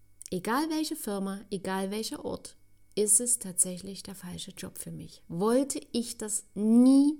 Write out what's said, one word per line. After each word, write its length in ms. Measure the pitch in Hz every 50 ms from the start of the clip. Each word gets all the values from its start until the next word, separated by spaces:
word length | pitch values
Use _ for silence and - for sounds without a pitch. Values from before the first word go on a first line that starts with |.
| - _ - - - -
egal 400 | - 180 180 208 233 277 311 320
welche 240 | 311 311 311 311 320
Firma, 460 | - - 220 202 196 196 190 196 202 - -
egal 400 | - 180 - 190 190 190 196 190
welcher 340 | 202 220 220 - 285 285 -
Ort, 320 | - - - - - - - _ - _ - - - -
ist 260 | - 214 208 - -
es 200 | 247 240 - -
tatsächlich 640 | - 185 175 - - 185 180 175 185 196 196 190 -
der 100 | 196 196
falsche 380 | - - 180 175 170 - - 185
Job 260 | - 185 185 - -
für 140 | - 170 165
mich? 300 | 156 165 160 - - -
Wollte 540 | - 165 170 202 220 240 262 277 277 - 294 - -
ich 280 | - 233 233 - - -
das 260 | 220 214 - - - - -
nie 640 | 190 208 220 226 240 247 262 269 277 285 285 311 294